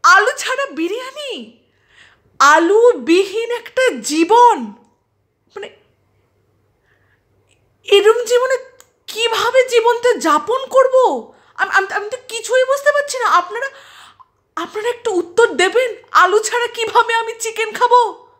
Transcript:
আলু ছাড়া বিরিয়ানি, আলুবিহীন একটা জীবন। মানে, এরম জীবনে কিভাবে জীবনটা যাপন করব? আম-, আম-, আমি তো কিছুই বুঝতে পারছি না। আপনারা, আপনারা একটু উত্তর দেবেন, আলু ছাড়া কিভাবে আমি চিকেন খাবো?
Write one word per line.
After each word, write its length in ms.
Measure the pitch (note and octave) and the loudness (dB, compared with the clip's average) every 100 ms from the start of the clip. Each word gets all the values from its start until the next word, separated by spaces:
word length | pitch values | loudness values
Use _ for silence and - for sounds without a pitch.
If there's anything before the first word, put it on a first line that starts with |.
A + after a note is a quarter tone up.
আলু 280 | E4+ F#4+ G#4 A#4+ | 6 4 2 -4
ছাড়া 280 | - C5 C#5 | -8 -6 -6
বিরিয়ানি, 920 | D4 E4+ A4+ C5 C5+ C#5+ F4+ A3+ _ _ _ _ _ _ _ _ _ | -6 -6 -6 -10 -12 -12 -12 -14 _ _ _ _ _ _ _ _ _
আলুবিহীন 1120 | C#4 D#4 E4+ G#4 B4 F4 A#3 F4 G4 G4+ A#4 | 4 4 4 4 4 2 2 2 2 -4 -6
একটা 320 | A#4+ - - B4+ C4+ | -8 -6 -2 -2 -2
জীবন। 640 | G#3+ D4+ E4 A#4 A#4+ F#4+ A3 G3+ _ _ _ _ _ _ _ G4 | -6 -2 2 6 6 4 -6 -14 _ _ _ _ _ _ _ -18
মানে, 140 | G4+ _ _ _ _ _ _ _ _ _ _ _ _ _ _ _ _ _ _ _ _ _ | -18 _ _ _ _ _ _ _ _ _ _ _ _ _ _ _ _ _ _ _ _ _
এরম 400 | - G4+ G4+ A#4 | 2 4 4 2
জীবনে 320 | A#4+ B4 C5 B4+ - _ - _ - | 0 0 0 -2 -6 _ -20 _ -14
কিভাবে 640 | G#4 A#4 A4 A4+ B4+ B4+ | -6 -4 -2 0 2 2
জীবনটা 500 | A#4+ A4+ A#4 B4 G4 | 2 2 0 0 0
যাপন 480 | D#4+ D4+ F4 B4+ C5 | 0 -2 0 -6 0
করব? 540 | C5 C5 C5 A#4+ C4 A3 _ _ - | 2 4 4 2 -2 -10 _ _ -8
আম-, 140 | G4 | -2
আম-, 220 | G4 F#4+ | -2 -2
আমি 160 | - G#4 | -8 -8
তো 60 | B4+ - | -12 -10
কিছুই 360 | A4+ A4+ B4+ | -12 -2 0
বুঝতে 280 | C5 C#5 C#5+ | 0 0 0
পারছি 260 | D5 C#5+ C5 | 0 -4 -4
না। 80 | A4+ | 0
আপনারা, 400 | E4+ F4 A4 C5+ - - - - _ _ _ _ - | 0 0 -10 -10 -12 -20 -20 -20 _ _ _ _ -12
আপনারা 320 | F4 G#4 A4 | -10 -6 -6
একটু 220 | A#4+ A#4 | -4 -4
উত্তর 440 | F4+ E4+ - A#4 | -4 -2 0 0
দেবেন, 400 | C4+ F#4 G4+ B4+ G#4+ _ | 2 0 0 -2 -8 _
আলু 260 | D4 F4+ G#4 | 2 4 2
ছাড়া 280 | G#4+ A#4+ A#4 | 0 -4 -4
কিভাবে 480 | A#4 A4+ A#4 A4+ | -6 -2 0 0
আমি 180 | A#4 A4+ A4+ | -2 -4 -8
চিকেন 340 | A4+ A4 G#4+ | -10 -6 -8
খাবো? 560 | - A#4+ B4 A4+ - _ | -2 2 4 2 -6 _